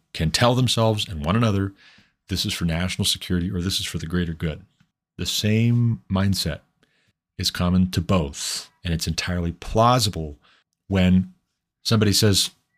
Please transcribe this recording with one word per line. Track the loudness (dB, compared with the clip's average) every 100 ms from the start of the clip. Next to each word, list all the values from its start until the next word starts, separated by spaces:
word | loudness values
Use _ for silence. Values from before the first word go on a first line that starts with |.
| _
can | -4 -2
tell | 2 2 2
themselves | 0 2 0 0 -4
and | -6 -2
one | 0
another, | 2 0 -2 -6 -20 -20 _ _ -8
"This | -6 -4
is |
for | -4
national | -2 -2 -4 -2 -2
security," | -2 -2 -2 -2
or, | -2
"This | -2 -4
is | -6
for | -8
the | -4
greater | -2 -2
good." | -4 -6 -6 -12 _ _ _ _ -8
The | -6
same | -2 0 2 2 2 2 0 -2
mindset | 0 0 0 -2 -6 -12 _ _ _ _ _ _ -8
is | -6
common | -2 2 4 2
to | 0
both, | 0 0 0 -6 -8 -8 -12 _
and | -4
it's | -2 -2
entirely | -4 -4 -4 -4
plausible | -6 -4 2 4 4 0 -4 -8 -10 _ _ _ _ -2
when | 2 6 6 2 -6 _ _ _ _
somebody | -2 2 4
says, | 4 4 2 0 -6 _